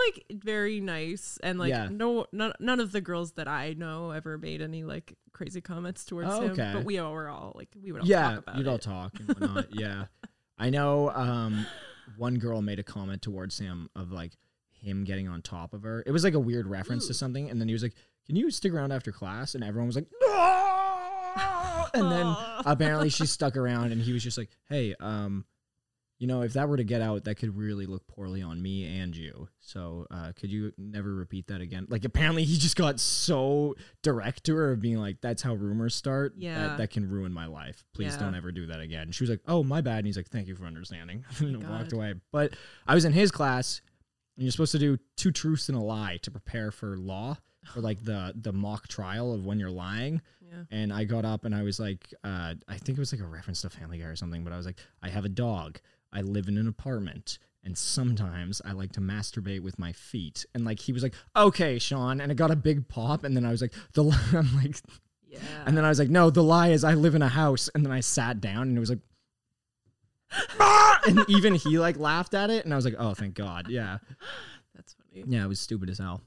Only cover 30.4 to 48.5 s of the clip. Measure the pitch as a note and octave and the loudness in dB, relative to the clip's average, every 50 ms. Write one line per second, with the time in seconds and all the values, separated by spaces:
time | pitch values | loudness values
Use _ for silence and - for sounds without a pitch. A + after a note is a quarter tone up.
30.4 | - G2 G#2 G#2+ G#2+ G#2 - - G2 G#2+ G#2 G#2 G2 G2+ G2 F#2+ F2+ - G2 F#2+ | -8 -6 -4 -4 -6 -6 -8 -12 -12 -10 -8 -6 -6 -4 -4 -6 -6 -6 -8 -8
31.4 | F2 - G2+ F2+ F2+ E2+ F#2 F#2 F#2+ - A#2 G#2 F#2+ A#2 - C3+ D#3 D#3 E3 D#3+ | -8 -8 -8 -8 -8 -8 -8 -8 -6 -4 -4 -4 -2 0 2 2 4 4 4 2
32.4 | E3 D3 E3+ D3+ D3 E3 - - E3+ D3 C#3 A#2 - - - - - - D#3+ C3 | 2 2 4 4 4 2 4 4 2 2 2 0 0 0 0 0 2 2 2 2
33.4 | C3 C#3 C#3+ D3 D3 D3 - - - - _ _ - D3+ C3 A2+ G2 A#2 - - | 4 4 4 2 2 0 -2 -6 -12 -20 _ _ 0 0 2 2 0 -4 -4 -2
34.4 | - E3 D#3 D#3+ D#3 C#3 B2+ G#2+ G2+ A#2 A2+ A2 G#2 G2+ F#2 - - A#2+ A2+ - | 0 0 2 4 4 2 2 2 2 2 0 0 0 -2 -4 -4 -4 -4 -4 -2
35.4 | - B2+ A2+ G2 G#2 G2+ G#2 A2+ A2+ A#2 - - - C#3 C3+ C3+ C#3+ C3+ - F#3+ | -2 -2 -2 -2 0 0 0 0 0 0 -2 -2 -2 -2 0 0 0 -2 -4 -6
36.4 | F3 E3+ D#3+ D#3 D#3 D3+ D3 C#3+ A2 - - G#2+ G2+ F#2+ G2 G2 F#2+ F2+ F2 E2 | -8 -6 -4 -2 -2 -2 -2 -2 -4 -2 -2 -2 -2 -2 -2 -4 -4 -4 -6 -6
37.4 | E2 D#2+ D#2 D2 C#2+ B1+ - - _ _ - - G2+ - C#3+ C#3+ G#2 G2 F#2 F2+ | -8 -10 -10 -12 -12 -14 -16 -18 _ _ -8 -6 -6 -4 -4 -4 -4 -4 -4 -4
38.4 | E2 F2+ E2+ F2+ E2+ E2 E2 D#2+ D#2+ D#2+ E2 D#2+ D#2 E2 E2+ - C3 A#2 A2+ - | -6 -8 -8 -8 -8 -8 -8 -8 -8 -8 -8 -8 -8 -6 -4 -2 -2 0 -2 -2
39.4 | - D#3 F3 E3+ C#3+ C3 C#3+ D#3+ C3 B2 A2+ G#2+ G2+ G#2 G2+ G2 F2 - - A2+ | -2 0 0 2 2 2 0 0 0 0 -2 -2 -2 -2 -4 -4 -6 -8 -6 -8
40.4 | F#2+ F#2 F#2 F2+ F2+ E2+ E2 D#2 F2+ - F#2 E2 E2+ F2 F#2 A#2 C3 - B2 C3 | -8 -8 -10 -12 -12 -12 -12 -12 -14 -14 -14 -14 -14 -12 -12 -12 -12 -8 -4 -4
41.4 | D3+ C#3+ C3 G#2+ G2 G2+ A2 A2+ A2+ A2+ A#2 A2 G#2+ G#2 F#2+ F2 - _ - D3 | -2 -2 -4 -6 -8 -8 -8 -8 -6 -6 -6 -4 -4 -4 -6 -8 -10 _ -2 0
42.4 | D3 D3 - - - - - - - - D3 E3+ D#3+ D#3+ D3 F#3 G#3 F#3+ - - | 0 0 -2 -8 -18 -20 -20 -4 2 4 6 6 6 6 6 6 6 4 4 2
43.4 | D3 C3+ B2+ B2+ B2 - - - - _ _ _ _ _ _ _ _ _ _ - | 0 0 0 0 -2 -4 -6 -8 -10 _ _ _ _ _ _ _ _ _ _ -4
44.4 | B2+ B2+ A2+ - D#3+ - - D3 D3 C#3+ C3+ - - _ _ - - F#3+ C#3+ - | -2 -2 0 2 0 2 2 2 4 4 2 2 -2 _ _ 0 2 2 2 2
45.4 | - D#3 D#3 - - - C3+ A#2+ G#2 G#2+ A2 A2 G#2 F#2+ F2 E2+ - - - G2+ | 0 0 0 0 0 -2 -2 -2 -2 -2 -2 -2 -4 -4 -6 -6 -8 -12 -12 -12
46.4 | - - - A2+ G#2+ G#2+ - - A2+ G#2 G2 F#2 F#2 F#2+ F#2 F#2+ A2+ C3+ D#3 - | -10 -8 -6 -6 -4 -6 -6 -6 -6 -6 -6 -6 -6 -6 -6 -6 -6 -6 -8 -8
47.4 | _ _ _ _ - - - A#2+ A2+ G#2+ G#2 G2 A2 A2+ G#2+ G2 F#2 F#2 - A#2 | _ _ _ _ -20 -12 -8 -4 -4 -2 -4 -4 -4 -4 -4 -4 -4 -6 -8 -8
48.4 | A2 A2 | -6 -4